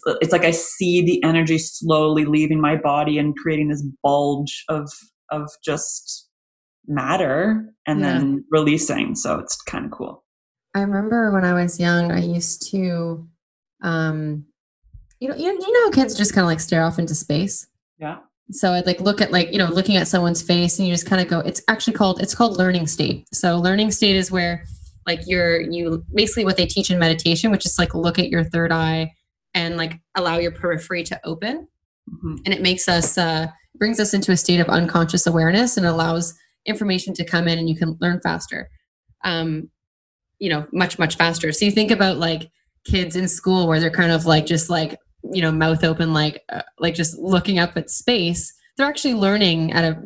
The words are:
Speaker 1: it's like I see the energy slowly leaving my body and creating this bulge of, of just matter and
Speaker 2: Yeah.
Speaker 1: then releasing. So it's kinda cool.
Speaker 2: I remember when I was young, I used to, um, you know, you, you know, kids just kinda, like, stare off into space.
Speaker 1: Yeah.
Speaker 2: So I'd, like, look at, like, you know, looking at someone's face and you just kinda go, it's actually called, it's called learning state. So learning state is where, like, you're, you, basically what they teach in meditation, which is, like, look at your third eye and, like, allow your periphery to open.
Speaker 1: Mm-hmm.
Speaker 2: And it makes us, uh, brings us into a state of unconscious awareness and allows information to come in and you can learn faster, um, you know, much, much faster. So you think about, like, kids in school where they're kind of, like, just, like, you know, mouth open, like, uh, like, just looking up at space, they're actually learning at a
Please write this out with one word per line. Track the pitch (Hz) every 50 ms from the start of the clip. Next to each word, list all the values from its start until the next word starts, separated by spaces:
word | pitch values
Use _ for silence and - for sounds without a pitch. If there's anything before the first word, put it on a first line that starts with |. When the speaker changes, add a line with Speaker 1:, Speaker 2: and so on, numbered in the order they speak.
| - - - -
Speaker 1:
it's | 165 165 -
like | 170 175
I | 165
see | 170 170 - - - - 190 175 175 180
the | 180 175 180 - -
energy | 160 165 165 160 156 160
slowly | 156 160 - - - - 160 156 156 156 156 156 156 151
leaving | 147 151 156 156 151 156 156
my | 151 147 160
body | 156 151 147 143 147 151 151 147
and | 147 147 151 143
creating | - - 165 156 156 151 147
this | 147 147 147 139 131 - -
bulge | 143 143 143 143 143 143 139 147 143 - - -
of, | - 160 151 147 147 - - - _ _ _ _ -
of | 147 151 147 151 - _ -
just | 156 147 151 - - - - - - - - - _ _ _ _ _ _ _ _ _ _ _ _
matter | - 147 135 127 - 170 196 180 135 135 151 180 214 220 220 - - _ _ _
and | - 151 151
Speaker 2:
Yeah. | 147 139 131 131
Speaker 1:
then | 139 139 139 139 - -
releasing. | 156 156 151 147 151 160 - - - - - - -
So | - - - 78 -
it's | - - - - -
kinda | - - - - -
cool. | - - - - - - _ _ _ _ _ _ _ _ _ _ -
Speaker 2:
I | 196
remember | 202 202 196 196 208 214 226 233 226 214
when | 196 190 185
I | 180 180
was | 175 175 175 175 -
young, | 175 175 175 175 170 170
I | 170 180
used | 175 175 175 170 170 - - - - -
to, | - 196 185 180 175 170 165 170 170 165 165 - _ _ _ _ _ _ _ _ _ _
um, | - 175 165 160 160 160 156 156 151 151 151 151 147 - _ _ _ _ _ _ _ _ - - - _ _ _
you | 247 262
know, | -
you, | - 320 359
you | 403 349 370 392 480 494 466
know, | 415
kids | - 269 262 214 -
just | - 208 202 -
kinda, | 202 180
like, | 170 165 160
stare | - - 175 165 160
off | 165 165 180
into | 170 165 156
space. | - - - 147 151 190 190 - - - - _ _ _ _ _ _
Speaker 1:
Yeah. | 156 151 170 - - _ _ _ _ -
Speaker 2:
So | 202 - - 185 180
I'd, | 180 180
like, | 185 180 -
look | 185 202 202 -
at, | 208 -
like, | - 180 175 170 -
you | 202
know, | 185 165
looking | 170 185 190 - 202
at | 185 170
someone's | - - 180 175 175 170 170
face | - - 175 175 175 175 - -
and | 190
you | 180 175
just | 170 -
kinda | - 196 185 180
go, | - 180 165
it's | - 175 - - - -
actually | 226 - - 240 220
called, | - 214 190 180 -
it's | 196 190 -
called | - 240 226 196
learning | 180 185 185 180 175 165
state. | 156 - - 151 - - - - _ -
So | - - 175 170 170
learning | 175 185 190 208 214 214
state | 202 - 220 202 196
is | 190 185 185
where, | 190 185 175 175 175 165 - - - - - - - - _
like, | 175 170 160 170
you're, | 175 185 180 175 170 170 165
you, | 160 160 170 170 170 165 165 165 - - -
basically | 208 220 214 - 233 208
what | 190 185
they | - 175
teach | - - 196 190 -
in | 185 175
meditation, | 170 165 165 165 - 170 170 165 - 226
which | 208 190 -
is, | - - -
like, | 175 - -
look | 165 170 170 170 -
at | 180 -
your | - 170 165
third | 165 - 165 165 165 165
eye | 165 160 160 160 160 160 160 - _ _ _ _ _ _ _ -
and, | 180 165 170 170
like, | 170 165 165 165 - _ _ -
allow | 190 180 170 165 170
your | 170 170
periphery | 165 - - 175 165 160 - - 180 170 165
to | - 180 - -
open. | 165 160 160 190 226 269 330 - - _ _ _ _ _ _ _ -
Speaker 1:
Mm-hmm. | - - - 165 156 123 -
Speaker 2:
And | - 170
it | 156
makes | 190 180 185 185 - -
us, | 175 170 165 - -
uh, | 185 175 165 160 156 160 160 - _ _ _ -
brings | - 208 220 220 214
us | 214 208 -
into | 196 196 -
a | 185
state | 170 - - 175 175
of | 170
unconscious | - - 165 175 160 - 175 165 160 - 180 -
awareness | 175 165 165 160 165 180 214 247 240 -
and | 214 180
allows | 170 165 165 165 165 165 170 170 - - - _ _ _ _ _
information | - 214 - 214 202 185 185 - 196 185
to | - 175
come | - - 170 175
in | 170 165 165
and | 165 165
you | 160
can | 165 165 160 160 165
learn | 170 175 175 175
faster, | - - 165 170 - - - 69 - - - _ _ _ _ _ _ _ _ _ -
um, | 185 170 165 160 165 156 156 - - _ _ _ _ _ _ _ _ _ _ _ _ _ _
you | 208 185
know, | 160 147 151 -
much, | - 180 180 175 - -
much | 165 160 -
faster. | - 170 170 170 - - 156
So | 156 - 208
you | 208
think | 202 214 214 214
about, | 226 190 196 190 175
like, | 139 170 165 165 160 165 - _ _ _ _ _ _ _
kids | - - 185 180 165 160
in | 185 185
school | 180 - - - 185 185 185 180
where | 165 160 156
they're | 165 160
kind | 160 - 175 170
of, | 165 160 165
like, | 165 160 156 151
just, | - 170 156 - -
like, | 175 165 160 151 - - _ _ _ _ - -
you | 190 185
know, | 165 160
mouth | 160 156 156 160 160 160 -
open, | 160 160 160 165 165 160
like, | 156 151 151 147 - - -
uh, | - - - - _ -
like, | 156 170 165
just | 170 165 160 165
looking | - 165 185 190 175 - 208 196 175
up | 170 170 -
at | 170 - -
space, | - - - - 247 214 175 170 175 175 - - - _ _ _ _
they're | - 277
actually | 285 294 - - 277 240
learning | 220 202 196 202 214 208 180 165 165 160 160
at | - 170 165
a | 160 160 160 -